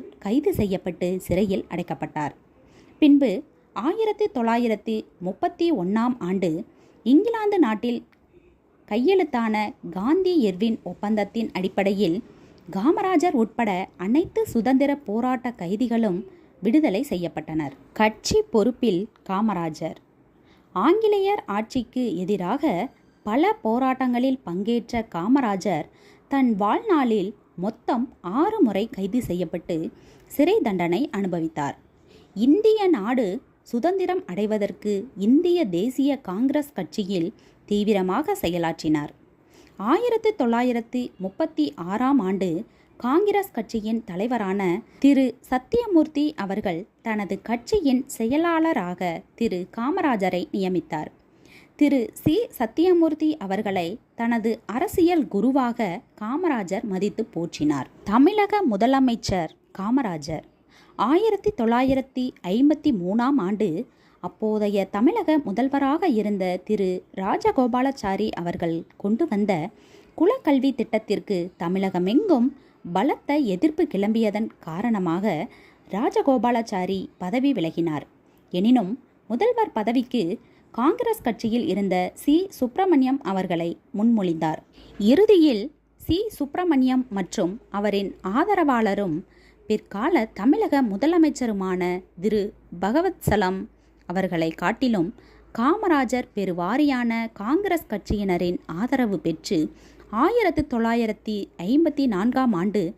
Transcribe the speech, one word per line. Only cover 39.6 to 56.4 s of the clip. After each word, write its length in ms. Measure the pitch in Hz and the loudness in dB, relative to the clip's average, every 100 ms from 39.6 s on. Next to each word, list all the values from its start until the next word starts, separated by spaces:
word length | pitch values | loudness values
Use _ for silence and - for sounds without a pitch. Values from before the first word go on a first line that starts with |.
| - - | -20 -8
ஆயிரத்து 520 | 202 359 480 440 440 | 0 0 2 0 0
தொள்ளாயிரத்து 640 | 415 240 233 247 233 226 247 247 - | 0 0 2 0 -2 -4 -6 -8 -8
முப்பத்தி 460 | 190 - 320 - 294 - | -10 -6 -4 -2 -4 -4
ஆறாம் 380 | 170 208 254 277 | -6 -2 2 2
ஆண்டு 260 | 190 196 190 165 226 _ _ - | 2 0 -2 -2 -6 _ _ -8
காங்கிரஸ் 500 | 240 311 415 403 392 | 0 2 2 0 -2
கட்சியின் 480 | - 220 226 214 226 | -6 -6 -6 -4 -4
தலைவரான 560 | 220 175 233 240 196 202 185 185 - - | -4 -6 -2 -2 -2 -2 0 -2 -6 2
திரு 260 | 277 269 254 - | 4 4 2 -2
சத்தியமூர்த்தி 840 | - 254 - 480 466 330 302 285 294 | -4 -4 0 2 4 4 4 2 -2
அவர்கள் 440 | - 196 196 208 165 208 _ | -2 -4 -2 -2 -4 -6 _
தனது 320 | 226 214 202 196 | -4 -4 -2 -4
கட்சியின் 580 | - 233 - 427 285 247 - | -4 -4 0 0 4 2 0
செயலாளராக 1040 | - 226 285 339 330 320 302 180 180 180 165 - | -4 0 2 2 2 2 0 -2 -4 -4 -4 -10
திரு 240 | - 226 180 185 | -4 -2 -2 -6
காமராஜரை 720 | - 247 381 320 220 190 180 - | -6 -4 0 0 0 0 -2 -4
நியமித்தார். 600 | 214 185 180 - 156 - - _ _ - - - - | -2 -2 -2 -2 -6 -8 -14 _ _ -20 -20 -20 0
திரு 240 | 294 269 220 | 2 2 0
சி 240 | - 302 339 480 | -2 0 0 0
சத்தியமூர்த்தி 800 | - 220 - 370 349 320 302 311 302 | -4 -4 2 4 6 4 2 -2 -2
அவர்களை 520 | 196 190 208 190 170 220 _ | -4 -4 -2 -2 -4 -8 _
தனது 380 | - 233 233 214 220 - | -4 -2 0 0 -2 -4
அரசியல் 600 | 262 403 - 339 349 226 | -4 -2 2 4 4 0
குருவாக 600 | 202 233 269 247 233 208 185 - | 0 2 2 0 0 -4 -6 -12
காமராஜர் 720 | - 214 294 | -12 -6 -2